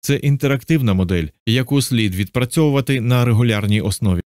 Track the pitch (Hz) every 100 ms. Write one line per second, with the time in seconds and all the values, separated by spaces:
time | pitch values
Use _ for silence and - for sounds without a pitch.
0 | - 143 143 143 139 135 - 160 123 92
1 | 90 90 78 _ - 117 123 139 127 120
2 | 107 92 101 123 123 - 156 139 131 135
3 | 117 123 120 110 120 107 104 104 92 98
4 | 107 87